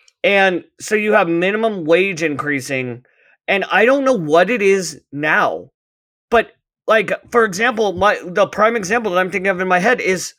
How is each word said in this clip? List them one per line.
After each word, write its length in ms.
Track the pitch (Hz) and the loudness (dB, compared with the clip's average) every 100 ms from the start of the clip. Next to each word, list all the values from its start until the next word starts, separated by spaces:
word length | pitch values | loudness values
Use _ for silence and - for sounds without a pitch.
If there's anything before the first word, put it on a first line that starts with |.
| _ _ | _ _
And 400 | 180 196 190 175 - - | 0 2 2 0 -8 -14
so 140 | - 214 | -4 -2
you 180 | 214 | 2
have 140 | 208 175 | 2 2
minimum 580 | 170 185 214 226 196 151 | 0 0 0 -2 -2 0
wage 360 | 175 196 160 | 2 2 -2
increasing, 840 | 160 139 147 143 131 135 127 120 _ _ _ _ - | -4 -4 -4 -6 -4 -6 -6 -10 _ _ _ _ -4
and 160 | 190 - | -4 0
I 140 | 185 226 | 2 2
don't 180 | 277 | 2
know 100 | 262 | 0
what 360 | 240 151 165 185 | 0 2 2 4
it 120 | 240 | 2
is 400 | 196 196 170 143 _ | 2 0 -2 -12 _
now, 580 | 143 151 190 143 82 - _ _ _ _ _ - | -6 0 0 0 -4 -12 _ _ _ _ _ -2
but, 220 | 233 - _ _ _ - | 0 0 _ _ _ 0
like, 240 | 220 190 - - | 0 0 -6 -2
for 140 | 240 220 | 0 0
example, 480 | 175 240 226 208 | 0 -2 0 -2
my, 260 | 175 202 170 | 2 0 0
the 240 | 120 175 190 | -2 0 0
prime 280 | - 214 233 | 2 0 0
example 380 | 180 240 214 | -2 -2 0
that 60 | 180 | -2
I'm 120 | 185 | -2
thinking 180 | 190 196 | -2 -2
of 120 | 180 | -2
in 60 | 190 | 0
my 120 | 180 | 2
head 220 | 214 240 | 2 0
is 320 | 180 180 - | 0 -2 -6